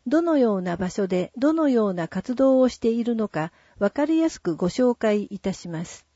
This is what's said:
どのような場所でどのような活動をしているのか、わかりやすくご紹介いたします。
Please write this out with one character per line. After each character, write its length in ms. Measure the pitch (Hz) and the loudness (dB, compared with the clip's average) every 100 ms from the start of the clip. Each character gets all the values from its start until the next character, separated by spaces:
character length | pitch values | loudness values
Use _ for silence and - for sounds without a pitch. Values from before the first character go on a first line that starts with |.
| - | -2
ど 160 | 294 | 0
の 160 | 339 302 | 2 2
よ 180 | 240 196 | 2 2
う 60 | |
な 140 | 180 170 | -2 -4
場 120 | 180 | -4
所 200 | - 190 | -2 -2
で 240 | 180 180 - | -2 -4 -2
ど 160 | 277 | 0
の 160 | 320 302 | 2 2
よ 200 | 240 208 | 2 2
う 60 | |
な 120 | 180 165 | -2 -4
活 300 | 190 - 240 | -6 -4 2
動 240 | 269 262 | 4 4
を 80 | 254 | 2
し 100 | - | 0
て 100 | 226 | -2
い 140 | 233 | 0
る 140 | 233 233 | 0 -2
の 100 | 208 | -2
か、 240 | 156 160 - _ - | -4 -6 -8 _ -4
わ 120 | 202 | -2
か 140 | - | 0
り 140 | 294 320 | 0 2
や 120 | 330 | 0
す 100 | - | -2
く 140 | 339 | -4
ご 140 | 254 269 | -2 -2
紹 280 | - 254 240 | 2 0 2
介 280 | 226 208 | 0 0
い 140 | 202 202 | -2 -6
た 120 | 196 | -6
し 160 | 180 175 | -6 -8
ま 160 | 160 | -10
す。 220 | 170 - _ | -10 -14 _